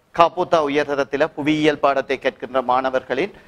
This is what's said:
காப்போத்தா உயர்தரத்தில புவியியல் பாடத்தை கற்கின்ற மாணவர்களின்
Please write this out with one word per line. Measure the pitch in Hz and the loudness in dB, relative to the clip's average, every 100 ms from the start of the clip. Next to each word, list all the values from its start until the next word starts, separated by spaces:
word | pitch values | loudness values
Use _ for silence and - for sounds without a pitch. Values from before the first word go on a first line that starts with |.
| _ - | _ 2
காப்போத்தா | 165 165 180 170 | 2 2 0 0
உயர்தரத்தில | 147 143 143 139 135 139 156 | 2 -2 -2 -2 -2 -2 -2
புவியியல் | - 147 156 151 147 | -2 -2 2 0 2
பாடத்தை | 143 135 123 131 | 0 0 -2 -2
கற்கின்ற | 131 - 123 131 | -2 -4 -4 -4
மாணவர்களின் | 123 127 131 131 - 131 202 - | 0 0 0 -2 -2 -4 -4 -8